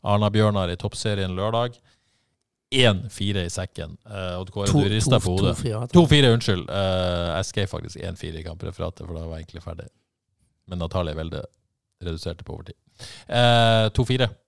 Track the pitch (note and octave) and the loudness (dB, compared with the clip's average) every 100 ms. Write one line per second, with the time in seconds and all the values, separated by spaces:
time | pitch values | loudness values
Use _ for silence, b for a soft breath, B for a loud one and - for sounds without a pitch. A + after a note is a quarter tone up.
0 | G#2 G#2 G#2 G#2+ G#2+ G2+ F2+ F2 G2+ - | 2 2 4 4 4 2 -2 -4 -6 -6
1 | A2 G2+ F#2 F2+ G#2 A2+ A#2+ A#2+ _ _ | -4 -2 -4 -2 -2 -2 -4 -8 _ _
2 | _ _ _ _ _ _ _ C3 B2 F#2+ | _ _ _ _ _ _ _ 4 4 4
3 | G#2 - G2 G2 F2 - F#2 - E2 - | -4 -4 -2 -2 -2 -6 -8 -8 -12 -12
4 | - G2+ F#2 F2+ F#2+ G2+ G2+ D3 G#2 G#2+ | -14 -10 -8 -8 -8 -4 0 2 2 2
5 | A2 A#2+ F#2+ F2+ F#2+ - - G#2+ A#2+ F3 | 4 2 2 0 0 0 -4 -6 4 6
6 | D#3+ D3 C3+ A#2 A2+ F#2 - G2 F#2+ F#2 | 8 6 6 4 2 -2 -2 -2 0 0
7 | F2+ F2 F2 D#2+ G2 - F#2+ D#2+ D#2+ - | 0 -2 -2 -4 -4 -4 -4 -6 -10 -10
8 | F2+ F2 D#2+ D#2+ D#2+ E2+ E2+ E2+ E2+ - | -12 -10 -10 -10 -12 -10 -12 -8 -10 -10
9 | E2 E2 E2 E2 E2+ E2 E2+ E2 - _ | -12 -10 -10 -12 -14 -16 -14 -14 -16 _
10 | _ _ _ _ _ _ - F2+ E2+ F#2 | _ _ _ _ _ _ -12 -6 -4 -2
11 | E2 D#2 D#2+ D#2 - _ _ _ _ _ | -4 -6 -8 -8 -12 _ _ _ _ _
12 | F2 D#2+ F2 E2 - D#2+ - - _ B | -10 -8 -8 -10 -12 -14 -16 -20 _ B
13 | B B - A#2+ A#2+ A#2 A#2 A2+ A2 - | B B -4 4 6 6 6 4 2 0
14 | A#2+ B2+ C3+ - | 0 2 0 -2